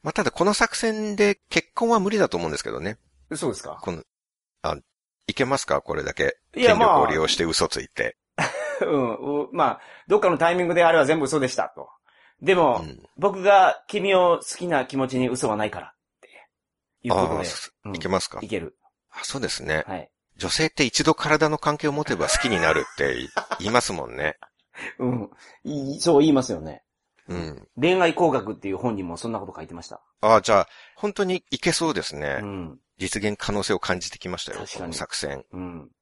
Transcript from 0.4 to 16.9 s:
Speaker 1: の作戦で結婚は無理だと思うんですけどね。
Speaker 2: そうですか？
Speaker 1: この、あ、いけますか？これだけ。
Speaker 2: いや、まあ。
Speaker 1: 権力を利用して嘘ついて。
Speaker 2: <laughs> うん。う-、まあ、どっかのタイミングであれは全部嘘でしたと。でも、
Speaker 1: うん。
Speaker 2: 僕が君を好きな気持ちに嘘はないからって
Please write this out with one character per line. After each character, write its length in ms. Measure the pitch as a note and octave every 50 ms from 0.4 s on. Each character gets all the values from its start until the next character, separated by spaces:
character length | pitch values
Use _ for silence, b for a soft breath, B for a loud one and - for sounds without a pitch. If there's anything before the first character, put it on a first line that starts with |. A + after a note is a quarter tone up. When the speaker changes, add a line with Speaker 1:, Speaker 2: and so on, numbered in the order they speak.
| F3
Speaker 1:
の 80 | G3+
作 240 | G#3 - A#3+ - -
戦 400 | - - A3+ A3 G#3+ G#3+ G#3+ G#3
で 240 | G3 G#3 G3+ G3 _ _ _
結 200 | - E3+ - _ _
婚 160 | - A#3 A3+
は 100 | A#3 G#3+
無 100 | F#3 G3+
理 80 | G#3+ G#3
だ 100 | F3+ -
と 80 | -
思 100 | F2 E2+
う 20 | D#2
ん 40 |
で 60 | D2+ C#2
す 60 | -
け 60 | A1
ど 100 | A1 B1+
ね。 180 | D#2+ G2 A2 _ _ _ _ _ _ _ D#3
Speaker 2:
そ 140 | - F3+ C3+
う 20 |
で 40 | G#2
す 80 | -
か？ 160 | - - D2+ -
Speaker 1:
こ 120 | - G2
の、 100 | F2 D#2+ - _ _ _ _ _ _ _ _ _ _ _
あ、 140 | - E2 D#2+ C3+ _ _ _ _ _ _ _ _ _
い 80 | - -
け 100 | - C3+
ま 140 | B2 C#3 C3
す 80 | -
か？ 140 | - - -
こ 140 | - - D#2
れ 80 | D2+
だ 100 | C#2 C#2+
け。 260 | - - - C#2 - _ _ _ -
Speaker 2:
い 80 | A#3+
や、 120 | B3 A#3 G#3+
ま 120 | G#3+ A#3
あ。 20 | G#3+
Speaker 1:
権 80 | E3+
力 60 | C#3
を 40 | B2
利 80 | A#2 D2+
用 120 | D#2 D#2 D#2+
し 80 | -
て 80 | - E2+
嘘 240 | E2 D#2 - E2 D2+
つ 120 | - C2
い 80 | - -
て。 280 | _ - A#1 A1+ - _ _ _ _
Speaker 2:
<laughs> 460 | - - - - D5 D5+ D5+ C#5+ C5
う 20 | -
ん。 600 | - D#3 C#3 B2+ A#2 A2 - - C3+ C#3+ D3 D3
う-、 40 | -
ま 120 | - E3+ D3+
あ、 160 | B2 G#2 B B B B B B -
ど 100 | F#3+ G#3
っ 20 |
か 100 | G#3 F#3
の 80 | E3+ C#3
タ 140 | E3 E3+
イ 20 | F3+
ミ 80 | F3+ F3+
ン 40 | E3+
グ 60 | F3
で 100 | E3+ E3+
あ 80 | E3
れ 60 | E3 D#3+
は 60 | C#3
全 140 | C3 D#3+ D#3+
部 60 | C#3+
嘘 160 | C3 D#3 D3+
で 80 | C3 B2+
し 80 | -
た 160 | - F2 - _
と。 140 | - - - - _ b b b b b b b b
で 120 | - E3+ F#3+
も、 260 | F3+ E3 C#3 A#2+ G2
Speaker 1:
う 0 |
ん。 200 | E2 D2+ C2 A#1 - _ _
Speaker 2:
僕 260 | - E3 G3+ G3+ F#3+
が 400 | F3+ G3+ G3+ G3 F#3+ D#3 - - _ -
君 260 | - G#3 F3+ G3 F#3+
を 240 | F#3 F3+ F3 E3+ -
好 200 | - - - -
き 80 | F3+
な 180 | F3 E3 C#3 B2+
気 120 | - C#3
持 120 | C3+ C3 B2+
ち 100 | C3 B2+
に 100 | B2+ A#2+
嘘 200 | B2 B2+ - A#2
は 80 | G#2+
な 80 | G#2 G#2+
い 60 | G#2
か 100 | - F2+
ら 60 | -
っ 60 | - _ _ _ _ _ _
て 80 | b b b b b b _ _ _ _ _ _ _ _